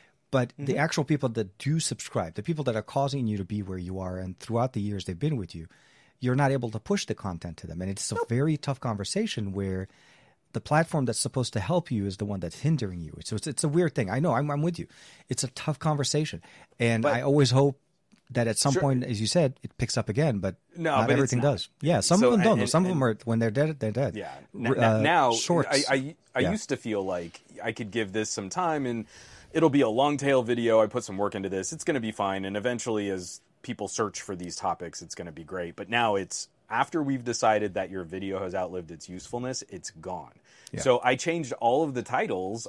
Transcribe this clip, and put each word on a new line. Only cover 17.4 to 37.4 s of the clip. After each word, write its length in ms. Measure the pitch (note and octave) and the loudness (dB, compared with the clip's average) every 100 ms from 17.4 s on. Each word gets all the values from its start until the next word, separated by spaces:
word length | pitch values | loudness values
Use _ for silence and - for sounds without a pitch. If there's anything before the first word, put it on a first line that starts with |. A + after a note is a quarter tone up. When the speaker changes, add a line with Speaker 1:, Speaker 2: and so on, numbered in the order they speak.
| C3+ | 6
Speaker 1:
hope 260 | B2+ C#3+ C#3 _ _ _ _ _ | 6 4 2 _ _ _ _ _
that 160 | A#2+ A#2 | 0 2
at 100 | G#2+ | 2
some 160 | C#3 | 4
Speaker 2:
Sure. 80 | B2+ | 4
Speaker 1:
point, 220 | C#3+ C3 | 4 2
as 180 | B2+ G#2+ | 0 0
you 60 | A2 | 2
said, 320 | - C3+ - | 4 2 0
it 160 | - - | -14 -4
picks 200 | A#2+ - | -2 0
up 120 | A2+ | -2
again, 300 | G#2+ D#3 G#2 | 2 2 2
but 160 | F#2+ F#2 _ - | -2 -6 _ -4
Speaker 2:
No, 160 | E3 | 0
Speaker 1:
not 160 | C#3 A#2+ | 2 4
Speaker 2:
but 40 | |
it's 60 | - | 4
Speaker 1:
everything 220 | C3+ B2+ | 4 4
Speaker 2:
not. 120 | C#3 | 2
Speaker 1:
does. 180 | A2 - _ | 2 -4 _
Yeah, 180 | C#3+ E3+ | 0 2
some 200 | - F3+ | 4 6
Speaker 2:
So, 60 | B3 | 6
Speaker 1:
of 40 | |
them 80 | A#3 | 6
don't, 100 | G3+ | 6
Speaker 2:
and, 80 | E3 | 4
Speaker 1:
though. 40 | - | 4
Some 200 | D#3+ F#3 | 2 2
Speaker 2:
and 60 | |
Speaker 1:
of 40 | E3+ | 4
them 80 | |
are, 140 | B2+ G#2+ - | 2 0 0
when 140 | A2+ | 2
they're 120 | A2+ | 2
dead, 280 | G#2+ D#3 D3+ | 2 0 0
they're 120 | A2 | -2
dead. 240 | G#2+ C#3 G#2+ | 0 -2 -4
Speaker 2:
Yeah. 160 | D#2+ C2+ - G2+ | -10 -12 -16 -6
Speaker 1:
R-, 100 | A#2 | -2
Speaker 2:
N-, 120 | C3 | 4
n-, 60 | |
Speaker 1:
uh, 180 | A2+ A2 | 4 6
Speaker 2:
now, 320 | A2 E3+ C3+ | 4 6 4
Speaker 1:
shorts. 360 | A#2 - E3+ - | 4 2 0 2
Speaker 2:
I, 240 | C#3 C#3 | 2 2
I, 220 | C3+ C3+ E3 _ | 0 0 -10 _
I 60 | C3 | -2
Speaker 1:
Yeah. 120 | G2 | 0
Speaker 2:
used 180 | G#2+ - | 0 -2
to 80 | C3 | -4
feel 260 | A#2 G#2 F#2+ | -2 -2 0
like 360 | F2+ F2 - _ - | -4 -6 -14 _ -10
I 80 | A2 | -8
could 200 | A2+ A2 | -6 -6
give 220 | A2 G#2 | -4 -2
this 160 | G#2 G#2+ | -2 -2
some 180 | - G2 | -4 -6
time 360 | E3+ F3+ D#3 C3 | -4 -2 -2 -2
and 180 | A#2 G#2+ - - - - | -4 -6 -14 -20 -20 -6
it'll 180 | D#3+ D#3+ | 2 4
be 120 | C#3 | 6
a 80 | A#2 | 4
long 280 | A2+ C#3+ D3 | 4 2 2
tail 240 | C#3 C3+ | 4 4
video. 400 | A#2 A#2+ A#2 A2 | 4 2 6 6
I 60 | G#2+ | 6
put 160 | B2 | 2
some 140 | - F#2+ | -6 -2
work 180 | G2+ G2+ | -2 -2
into 140 | F#2+ | -4
this. 220 | F#2+ F#2 | -2 -4
It's 120 | D#3+ | -6
gonna 160 | - D3 | -2 -2
be 120 | A2+ | -2
fine. 340 | G#2 G2+ G2 G2 | -2 -2 -2 -4
And 120 | G2+ | -2
eventually, 520 | A2 A#2+ B2 G#2+ G2+ | -2 -4 -2 -2 0
as 320 | F#2+ F2+ - _ _ | -4 -6 -14 _ _
people 260 | - A#2 G2+ | -12 -8 -6
search 340 | - G#2+ - | -2 -4 -4
for 140 | - F#2 | -10 -10
these 200 | F2 - | -8 -6
topics, 460 | F#2+ F2 E2+ - | -4 -4 -8 -12
it's 140 | E2+ - | -14 -12
gonna 160 | F2 | -12
be 120 | D#2 | -14
great. 320 | D#2+ F#2+ F2 E2 | -12 -8 -8 -10
But 140 | F#2+ | -4
now 260 | A#2 A#2 G2+ | 0 2 0
it's, 320 | F#2+ - - _ _ | -2 -8 -12 _ _
after 340 | A2+ C#3 E3 | -2 -2 -2
we've 200 | C#3+ C3+ | -2 -2
decided 520 | A#2+ A#2 | -2 0